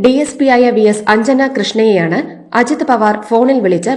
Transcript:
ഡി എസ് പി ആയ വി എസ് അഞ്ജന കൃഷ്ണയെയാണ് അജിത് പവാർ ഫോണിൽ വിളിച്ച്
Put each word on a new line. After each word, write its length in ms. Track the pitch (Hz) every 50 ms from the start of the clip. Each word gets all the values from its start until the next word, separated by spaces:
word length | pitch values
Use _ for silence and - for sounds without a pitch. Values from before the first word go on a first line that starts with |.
ഡി 100 | 196 254
എസ് 260 | 262 277 294 285 -
പി 80 | - 277
ആയ 260 | 269 247 240 247 247
വി 100 | 208 214
എസ് 240 | 214 214 208 208 - -
അഞ്ജന 380 | 214 226 226 262 269 262 269
കൃഷ്ണയെയാണ് 1000 | 262 262 214 202 - - 220 220 220 202 180 165 165 175 - - - - - - - -
അജിത് 280 | 233 247 247 302 247 320
പവാർ 360 | - 254 214 220 208 214 214
ഫോണിൽ 400 | - - 233 226 247 262 269 254
വിളിച്ച് 300 | 202 185 180 170 175 220 269